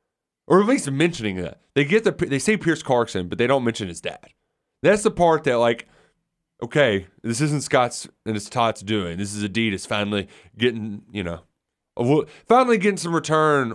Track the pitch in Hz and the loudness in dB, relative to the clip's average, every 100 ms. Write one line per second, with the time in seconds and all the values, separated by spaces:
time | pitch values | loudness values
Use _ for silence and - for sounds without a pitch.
0 | _ _ _ _ - 180 208 269 - 135 | _ _ _ _ 2 4 4 0 0 0
1 | 170 165 107 92 85 - _ - 143 208 | 0 0 -4 -4 -6 -10 _ -2 2 2
2 | 208 - 160 135 - 214 170 160 - 123 | 2 -2 -2 -2 0 0 0 -2 0 0
3 | 113 95 90 90 120 139 120 110 98 87 | 0 -4 -6 -2 0 2 0 -4 -6 -10
4 | 90 - - _ _ _ _ _ 151 208 | -12 -12 -16 _ _ _ _ _ 2 4
5 | 214 - 175 156 151 120 120 120 - _ | 2 2 4 4 2 2 2 0 -6 _
6 | _ _ _ _ _ _ 120 156 131 98 | _ _ _ _ _ _ -4 2 2 2
7 | 87 _ 113 117 151 147 - 139 123 - | -2 _ -6 -2 0 -2 0 2 2 -2
8 | - _ - 107 101 123 117 110 95 107 | -14 _ -6 -6 -4 -2 -2 -2 -2 -2
9 | 87 85 101 104 104 95 113 95 - 107 | -2 -4 -6 -6 -4 -2 -2 -2 -4 -4
10 | 104 104 95 - - 104 120 113 107 101 | -2 -4 -6 -12 -20 -2 -2 0 -6 -10
11 | - 101 87 85 - _ _ _ _ - | -10 -8 -6 -8 -14 _ _ _ _ -2
12 | 120 151 - - - 240 247 226 202 190 | 2 2 0 -6 2 4 4 2 2 0
13 | 170 165 - 156 156 143 120 | -2 -2 0 2 4 2 0